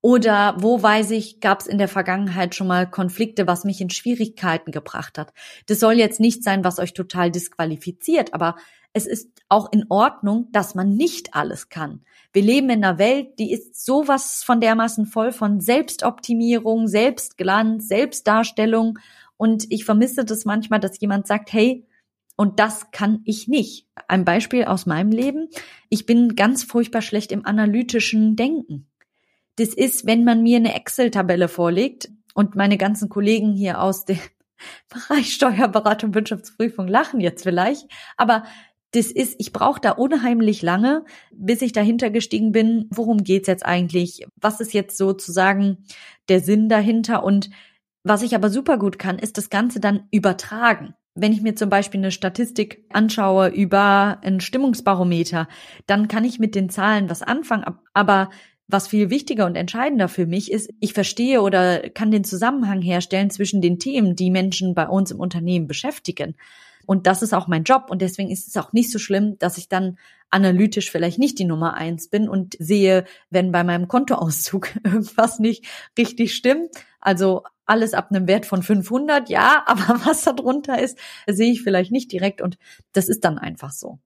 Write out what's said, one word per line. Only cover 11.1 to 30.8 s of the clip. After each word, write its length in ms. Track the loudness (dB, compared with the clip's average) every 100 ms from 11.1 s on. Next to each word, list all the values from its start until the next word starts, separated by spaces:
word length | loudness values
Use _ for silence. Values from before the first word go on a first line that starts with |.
| -2 -8
alles 340 | -6 -6 -8 -14
kann. 340 | -12 -12 -12 _ _ _
Wir 80 | 2
leben 300 | 4 4 4
in 120 | 2
einer 160 | 2 2
Welt, 400 | 2 2 -2 -6
die 140 | -4
ist 320 | -4 -6 -12
sowas 580 | 0 0 2 0 -2 -8
von 160 | 0 2
dermaßen 460 | 2 2 0 -2
voll 280 | -4 -2 -4
von 280 | -2 -2 0
Selbstoptimierung, 1300 | 2 0 0 -2 -4 -4 -4 0 2 0 0 0 2
Selbstglanz, 1000 | 2 2 0 -12 -4 0 2 2 -2 -2
Selbstdarstellung. 1080 | -2 -2 -2 2 2 2 0 2 2 0 -4 _ -20 _ _
Und 340 | 0 0 -2
ich 140 | -6
vermisse 400 | 2 4 4 0
das 220 | -4 -4 -2
manchmal, 340 | -4 -2 -2
dass 180 | -2 -4
jemand 280 | -4 -2 -2
sagt, 260 | -4 -2
"Hey, 340 | 2 2 2 _ _ _ _ _ -2
und 220 | 0 2
das 320 | 0 0 -14
kann 300 | -4 -2 -2
ich 240 | -2 -6 -2
nicht." 380 | -2 -2 -8 _ -20 -2
Ein 160 | 0
Beispiel 400 | 2 2 2 0
aus 220 | 0 0 -2
meinem 240 | 0 0
Leben. 380 | 2 0 -2 -8 -12 -20 -20 _
Ich 160 | -4 2
bin 280 | 4 4
ganz 300 | 4 2 0
furchtbar 380 | -2 -2 0 -2
schlecht 300 | -2 -4 -4
im 120 | -6
analytischen 880 | -2 0 2 0 0 -2 0 2 2
Denken. 520 | 2 0 -2 -6 -14 -14 _ _ _ _ _ _ -2
Das 180 | -2
ist, 320 | 2 0 0 0
wenn 180 | 2
man 180 | 4 4
mir 140 | 4 4
eine 180 | 2
Excel-Tabelle 720 | -2